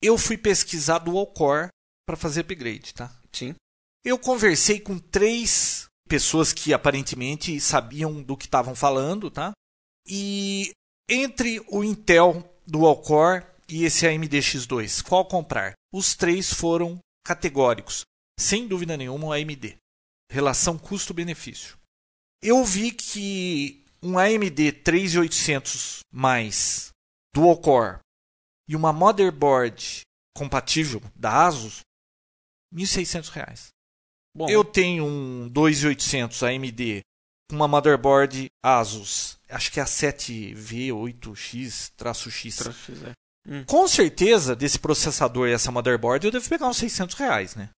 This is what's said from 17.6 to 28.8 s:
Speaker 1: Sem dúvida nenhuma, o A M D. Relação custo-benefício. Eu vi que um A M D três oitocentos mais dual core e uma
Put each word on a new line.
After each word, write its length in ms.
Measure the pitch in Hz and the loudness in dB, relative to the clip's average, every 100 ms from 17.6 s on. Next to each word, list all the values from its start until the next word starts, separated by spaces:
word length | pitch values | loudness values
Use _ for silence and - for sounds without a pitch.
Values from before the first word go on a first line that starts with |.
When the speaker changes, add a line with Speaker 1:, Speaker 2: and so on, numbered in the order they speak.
| 127 113 - - - _ _ - | 2 2 -4 -12 -12 _ _ -6
Speaker 1:
Sem 300 | - 202 240 | -2 -2 -2
dúvida 280 | 185 170 156 | -6 -6 -6
nenhuma, 320 | 127 135 156 | -6 -8 -4
o 40 | |
A 80 | 147 | -4
M 140 | 156 147 | -4 -8
D. 200 | 110 - _ _ _ _ _ | -12 -16 _ _ _ _ _
Relação 460 | 127 143 127 - 165 | 0 0 2 0 -2
custo-benefício. 1000 | - 196 - 170 175 160 - - - - _ _ _ _ _ _ | -6 -8 -8 -6 -8 -8 -12 -16 -18 -20 _ _ _ _ _ _
Eu 220 | 202 247 | 2 4
vi 260 | 247 185 226 | 4 0 -2
que 920 | 220 - 202 196 196 180 160 139 - _ _ 175 | -6 -10 -6 -6 -4 -4 -4 -4 -10 _ _ -4
um 120 | 180 | 2
A 120 | 190 | 2
M 180 | 220 202 | 2 0
D 220 | 139 151 | 2 0
três 440 | - - 170 190 170 | 2 2 2 2 0
oitocentos 840 | 165 - - 143 - - - - - | 0 0 0 -2 -2 -8 -8 -10 -16
mais 800 | 120 131 127 110 95 - - - _ _ _ _ | -2 2 2 0 -2 -2 -4 -8 _ _ _ _
dual 220 | 139 170 170 | 4 6 6
core 400 | 165 131 110 92 _ _ _ _ _ _ _ | 6 4 4 -4 _ _ _ _ _ _ _
e 60 | |
uma 160 | 156 | -2